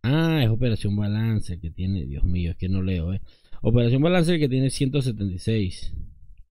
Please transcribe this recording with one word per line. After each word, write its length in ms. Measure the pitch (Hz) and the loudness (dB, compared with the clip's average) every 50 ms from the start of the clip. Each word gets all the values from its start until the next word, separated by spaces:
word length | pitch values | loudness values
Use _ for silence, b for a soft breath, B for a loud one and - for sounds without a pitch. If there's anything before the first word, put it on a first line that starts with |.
| - | -2
Ah, 380 | 117 143 160 165 165 160 156 127 | 0 2 2 2 2 2 2 2
es 60 | 110 | 2
operación 460 | 113 110 131 120 110 - - 104 101 | 2 2 2 0 0 0 -2 -2 -2
balance 640 | 104 104 104 104 110 113 113 110 101 - - 92 85 | 0 -2 -2 -2 0 0 0 0 -2 -2 -4 -6 -8
que 120 | - 80 | -8 -10
tiene, 340 | - - 92 95 98 95 67 | -8 -4 -4 -2 -2 -2 -4
Dios 180 | 67 69 69 - | -6 -2 0 2
mío, 280 | 95 90 90 87 82 | 2 2 0 0 -2
es 60 | 85 - | -4 -4
que 120 | 95 92 | -2 -2
no 120 | 95 95 | 0 0
leo, 320 | 92 95 92 87 80 87 95 | 0 0 -2 -2 -2 -2 -4
eh. 80 | 98 b b b b b b b b | -6 b b b b b b b b
Operación 400 | b - 110 123 120 117 131 135 | b 4 4 6 6 4 4 4
balance 380 | 151 170 180 180 165 170 175 160 | 4 4 4 4 4 4 2 2
que 80 | 151 127 | 2 2
tiene 220 | 127 131 135 127 | 2 2 0 0
ciento 320 | - - 143 131 143 143 | 0 0 -2 0 0 0
setenta 320 | 127 127 110 107 101 98 90 | 0 0 -2 -2 -4 -4 -4
y 60 | 90 | -4
seis. 540 | - - 113 110 98 87 - - - - - - - - - - - - - - - _ | -2 0 0 0 0 -2 -4 -4 -4 -4 -4 -6 -8 -10 -12 -18 -20 -20 -20 -20 -20 _